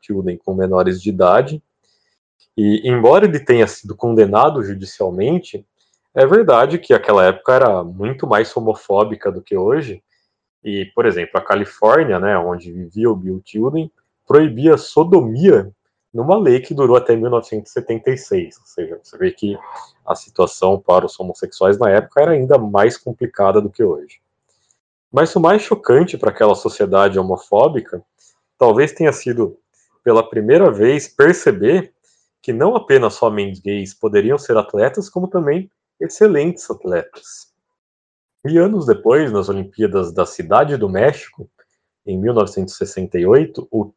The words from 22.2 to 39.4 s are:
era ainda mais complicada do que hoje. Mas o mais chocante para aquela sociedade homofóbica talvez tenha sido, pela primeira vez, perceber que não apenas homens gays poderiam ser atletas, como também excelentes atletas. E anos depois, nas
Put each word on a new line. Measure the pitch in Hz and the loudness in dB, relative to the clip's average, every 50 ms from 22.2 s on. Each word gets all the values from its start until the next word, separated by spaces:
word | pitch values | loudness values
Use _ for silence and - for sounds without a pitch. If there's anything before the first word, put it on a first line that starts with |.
era | 147 165 165 | 2 2 0
ainda | 143 127 131 147 127 | 0 2 2 2 2
mais | 110 104 101 101 104 117 117 - | 2 0 0 2 2 2 0 -4
complicada | _ 123 113 - 123 113 - - 101 98 98 107 | _ -14 -10 -8 -8 -8 -4 -2 0 2 2 2
do | 104 104 | 0 -2
que | - - 117 | -2 -2 -2
hoje. | 95 78 73 - - _ _ _ _ _ _ _ _ _ _ _ _ _ _ _ _ _ _ _ _ | -2 -2 -4 -10 -16 _ _ _ _ _ _ _ _ _ _ _ _ _ _ _ _ _ _ _ _
Mas | - 135 165 160 - | -2 0 0 0 0
o | 190 | 2
mais | 160 170 202 214 208 | 2 2 2 2 0
chocante | - 220 - - - 120 143 180 175 - - | -2 -4 -2 0 2 4 4 2 0 -2 -4
para | - 107 | -4 -4
aquela | - - 113 107 95 | 0 2 2 2 2
sociedade | - - 113 - - 104 95 95 98 98 101 95 | 2 -2 -6 -4 -4 -2 0 2 2 2 2 0
homofóbica | 95 92 92 92 90 - _ 101 104 127 160 156 123 - - - 87 - _ _ _ _ _ _ _ _ _ _ _ | -2 -2 -2 -4 -6 -4 _ 2 2 2 2 0 -4 -8 -10 -12 -16 -16 _ _ _ _ _ _ _ _ _ _ _
talvez | 127 117 104 120 147 147 - | 2 4 4 4 2 0 -2
tenha | - 160 147 - | -2 0 0 -2
sido, | - - 127 120 117 110 98 - _ _ _ _ _ _ _ _ _ _ | -2 -4 -6 -4 -4 -4 -4 -6 _ _ _ _ _ _ _ _ _ _
pela | 120 113 113 113 - | 2 2 2 2 0
primeira | - 110 104 113 139 170 196 160 | -4 -4 0 2 4 4 4 4
vez, | 113 101 107 123 143 151 - | 2 2 2 2 2 0 -4
perceber | - _ - 139 160 175 175 - 147 110 92 98 120 165 190 - - _ _ _ _ _ _ _ _ _ _ _ | -6 _ 2 4 4 4 2 0 -2 0 0 0 0 0 0 -2 -6 _ _ _ _ _ _ _ _ _ _ _
que | - 117 | -8 -4
não | 113 147 196 247 | -2 0 0 0
apenas | 226 - - 139 120 117 104 - - 120 | -2 0 2 2 2 2 0 -2 -2 -2
homens | 110 107 104 101 98 95 87 | -2 -2 -2 -6 -6 -8 -10
gays | - 98 101 101 98 95 - | -8 -8 -6 -6 -8 -10 -10
poderiam | _ - 107 104 101 101 117 139 143 | _ -6 -2 0 0 0 0 -2 -2
ser | - - 120 | -2 -2 0
atletas, | 107 104 - - 101 110 131 - 214 196 - | 0 0 -2 -2 -2 -2 -2 -2 -4 -10 -8
como | - 180 180 180 | -8 -8 -6 -4
também | - 180 160 143 151 180 190 - _ _ _ _ _ - | -4 -4 -2 -2 -2 -4 -6 -10 _ _ _ _ _ -12
excelentes | 165 165 - - 208 214 175 143 147 175 175 - - - | -12 -12 -2 0 0 2 2 0 -2 -2 -4 -8 -10 -12
atletas. | 107 - - 92 90 85 80 - - - - - - - - _ _ _ _ _ _ _ _ _ _ _ _ _ _ _ _ _ _ _ - | -12 -10 -8 -6 -6 -6 -6 -8 -14 -20 -20 -20 -20 -20 -20 _ _ _ _ _ _ _ _ _ _ _ _ _ _ _ _ _ _ _ -6
E | 143 160 170 | 0 2 2
anos | 175 202 220 196 151 | 2 2 0 0 0
depois, | 120 107 - - 110 123 151 156 131 | 0 0 0 2 2 2 2 2 0
nas | 107 101 | -2 -4